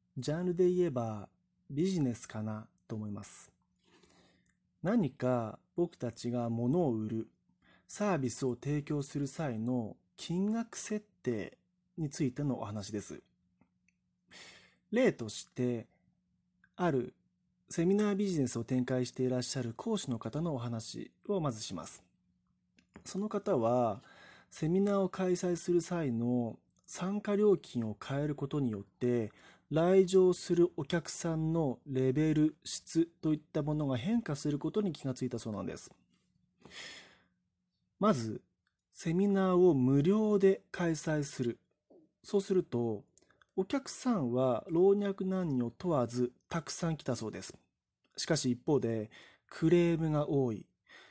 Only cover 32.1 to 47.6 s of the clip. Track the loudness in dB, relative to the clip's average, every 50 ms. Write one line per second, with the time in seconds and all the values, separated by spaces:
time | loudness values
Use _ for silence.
32.1 | 4 4 4 4 4 4 4 4 2 _ -8 -6 -6 -6 -4 0 2 2 2 2
33.1 | 0 _ 0 0 0 0 -2 _ -4 -2 -2 0 0 0 0 0 0 0 0 0
34.1 | 0 0 0 -2 -4 -2 -2 -2 -2 0 -2 -2 -2 0 -2 -2 -2 -4 -4 -4
35.1 | -4 -2 -4 -4 -4 -4 -6 -6 -6 -4 -4 -6 -6 -8 -10 -12 -14 _ _ _
36.1 | _ _ _ _ _ _ _ _ _ _ -20 -20 -18 -16 -16 -16 -16 -18 -20 -20
37.1 | -20 _ _ _ _ _ _ _ _ _ _ _ _ _ _ _ _ 0 2 2
38.1 | 2 2 0 -4 -6 -8 -12 _ _ _ _ _ _ _ _ _ -14 -8 -4 -2
39.1 | 0 2 2 4 4 2 4 4 6 6 8 8 6 6 6 4 6 6 6 4
40.1 | 4 4 4 4 4 6 6 6 4 4 -2 _ -6 -2 0 0 0 0 0 0
41.1 | 0 0 -2 -2 -2 -2 -2 -2 -4 -6 _ _ _ _ _ _ -20 -20 -20 _
42.1 | _ _ -6 -2 -2 0 0 2 2 0 0 0 0 -2 0 0 -2 -4 -8 _
43.1 | _ _ _ _ _ _ -20 _ _ -4 -4 -2 -2 -4 -4 -4 -4 -2 0 0
44.1 | 0 0 0 0 2 2 2 2 2 0 -2 0 2 4 6 6 6 4 2 -2
45.1 | -4 -4 -2 -2 -2 0 0 0 0 0 -2 -2 -4 -6 -4 0 0 2 0 0
46.1 | 0 -2 -2 -2 -4 _ _ -8 -6 -6 -4 -4 -4 -2 -2 -2 -4 -4 -4 -4
47.1 | -4 -4 -4 -6 -6 -8 -8 -10 -12 -14